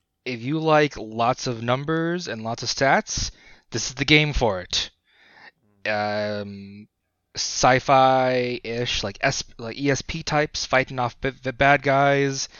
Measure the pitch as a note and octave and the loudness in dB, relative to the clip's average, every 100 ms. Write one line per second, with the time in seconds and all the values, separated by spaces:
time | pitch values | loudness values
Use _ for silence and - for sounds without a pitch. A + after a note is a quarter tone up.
0 | _ _ C3 A#2+ B2 D#3 D#3 D3+ D3 - | _ _ -10 -8 -4 -2 4 4 4 0
1 | A2 A2 A#2 C3 C3+ A2+ A#2 B2+ C#3+ D#3+ | -8 0 0 0 -4 -4 -2 -2 -2 -2
2 | E3 F3+ E3+ A2+ A2 A#2+ A#2+ - C3+ F3+ | -2 -4 -6 -8 -6 -6 -6 0 2 2
3 | - - - - - - _ A#2 - C3 | 0 -6 -6 -10 -20 -20 _ -8 -6 -4
4 | C3+ D3+ D3+ C#3 A#2 F#2 F2+ - - _ | 4 4 4 0 0 -2 -4 -4 -4 _
5 | _ _ _ - - _ G#2 G2+ G#2 G#2 | _ _ _ -20 -20 _ _ _ -4 -2
6 | G#2 G#2 G#2 G#2 G2+ G2+ G2 G#2 G#2 _ | 0 -2 -2 -4 -8 -12 -16 -18 -20 _
7 | _ _ _ - - - C3+ B2+ - C3+ | _ _ _ -8 -6 2 2 4 4 6
8 | C3 C3 B2+ B2+ B2 B2 A2 A#2 B2 - | 6 4 2 0 -2 -6 -6 -4 -4 -4
9 | G#2 - - - - - A2+ - C#3+ C3 | -6 -2 -2 -2 -8 -12 -10 -4 0 0
10 | - E3 - D3+ D#3 - - C3 C3 C3 | -4 -8 -2 0 0 -4 0 0 0 -2
11 | A#2+ - C3+ B2+ B2+ B2 C#3 C#3 C#3 C3+ | -4 -4 -6 -6 -8 2 4 4 4 4
12 | C#3+ C#3 C#3 C3+ - | 4 4 2 -2 -8